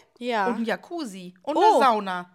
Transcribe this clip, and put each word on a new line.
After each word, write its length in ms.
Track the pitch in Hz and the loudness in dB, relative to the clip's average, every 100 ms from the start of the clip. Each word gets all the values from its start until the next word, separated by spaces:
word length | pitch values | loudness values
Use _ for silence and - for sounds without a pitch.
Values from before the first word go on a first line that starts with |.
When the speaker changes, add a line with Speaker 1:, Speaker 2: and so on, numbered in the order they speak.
| _ - | _ -12
Speaker 1:
Ja. 260 | 240 226 190 | -6 -2 -2
Speaker 2:
und 100 | 220 | -2
ein 80 | 226 | -4
Jacuzzi 680 | 185 - 349 254 190 180 - | -6 -8 -10 -10 -12 -18 -12
und 140 | - 311 | -4 2
Speaker 1:
Oh. 20 | 415 320 | 4 6
Speaker 2:
eine 60 | |
Sauna. 460 | 247 214 196 180 180 | 4 2 -2 -8 -10